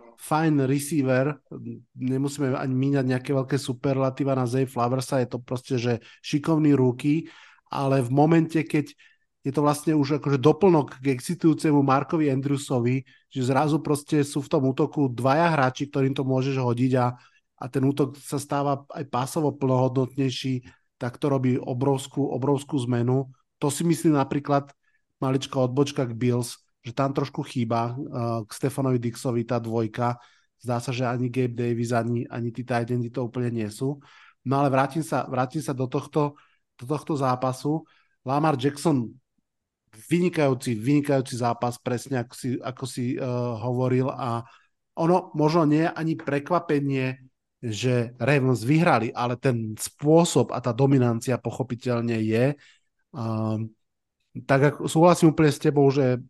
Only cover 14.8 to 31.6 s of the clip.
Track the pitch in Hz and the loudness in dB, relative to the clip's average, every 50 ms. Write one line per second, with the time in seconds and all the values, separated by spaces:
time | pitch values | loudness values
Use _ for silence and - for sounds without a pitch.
14.8 | 156 139 - 156 143 131 117 117 120 131 135 156 170 170 160 147 131 131 131 - | 0 0 0 0 -2 0 0 0 2 2 4 4 4 4 4 4 2 2 0 -2
15.8 | 143 135 - 143 135 135 135 147 135 131 131 131 131 139 135 131 127 120 117 120 | -6 -4 -2 0 0 0 0 -2 -2 0 0 0 0 0 0 0 0 0 0 2
16.8 | 131 131 127 127 123 123 127 - - _ _ _ _ _ _ - - 123 - 139 | 2 2 2 2 2 2 0 -4 -12 _ _ _ _ _ _ -14 -10 -6 -2 0
17.8 | 131 139 143 151 143 127 - - - - 151 139 139 - 151 143 139 143 139 135 | 0 2 2 2 0 -2 -2 -8 -12 -8 -8 -8 -6 -4 -4 -2 0 0 -2 -2
18.8 | 143 - - 165 147 - - 123 127 - - 170 151 143 120 - 135 131 127 127 | -4 -8 -12 -12 -8 -6 -4 -4 -4 -2 -2 -2 -2 -2 -2 0 0 2 2 4
19.8 | 131 131 123 131 131 123 - 139 135 131 127 - - 135 131 127 - - - _ | 2 2 2 0 -2 -2 -2 -2 -2 -2 -2 -4 -4 -4 -4 -4 -6 -10 -20 _
20.8 | _ _ _ - 127 123 - - - 147 139 135 127 127 123 139 - - 135 123 | _ _ _ -10 -10 -8 -6 -4 -2 0 0 2 2 2 0 0 -2 -4 -4 -2
21.8 | 131 139 139 135 - - - 147 139 151 - 131 123 131 143 135 143 - 156 139 | 0 0 0 0 -4 -6 -4 -4 -4 -2 -2 -2 0 0 0 0 0 -4 -4 -4
22.8 | 120 120 123 120 120 123 127 135 135 131 - _ _ _ _ - - 143 - - | -2 0 0 0 2 2 2 0 0 -4 -10 _ _ _ _ -6 -4 -4 -2 0
23.8 | 170 170 160 160 - 165 151 139 - 147 - 143 139 147 143 143 143 - - _ | 0 0 0 2 2 2 4 2 2 0 -2 -4 -2 0 0 0 0 -2 -10 _
24.8 | _ _ _ _ _ _ _ - 135 131 131 135 131 - - 135 127 123 123 139 | _ _ _ _ _ _ _ -6 -2 0 0 -2 -2 -4 -2 0 0 0 2 0
25.8 | 143 143 - 151 135 120 117 110 127 123 120 123 120 - - - _ _ _ _ | 0 0 0 -4 -4 -4 -4 -2 0 0 0 0 -2 -4 -8 -14 _ _ _ _
26.8 | - 123 117 - 135 139 139 151 143 131 - - - - - 127 117 113 117 117 | -14 -8 -4 -2 -2 -2 0 -2 -4 -4 -4 -8 -8 -6 -4 -4 -2 0 0 -2
27.8 | 117 117 120 135 156 - 143 127 117 117 117 117 107 - - - - 135 - - | -2 -2 -6 -8 -10 -10 -8 -6 -6 -4 -4 -6 -8 -10 -8 -6 -6 -4 -2 -2
28.8 | 131 131 127 123 120 120 113 - - 135 120 120 113 117 131 120 113 113 113 117 | -2 0 0 0 -2 -4 -6 -6 -4 -4 -2 -2 -2 -2 -2 -4 -4 -2 -2 -2
29.8 | 113 107 107 127 120 120 123 123 - - _ _ _ _ _ _ - 117 120 120 | -2 -2 -2 -2 -2 -2 -2 -4 -10 -20 _ _ _ _ _ _ -6 -4 -4 -4
30.8 | - - 127 120 131 117 123 120 127 123 123 131 127 123 117 120 | -4 -4 -4 -2 -2 -2 -2 -2 -4 -2 -2 0 -2 -2 -2 -2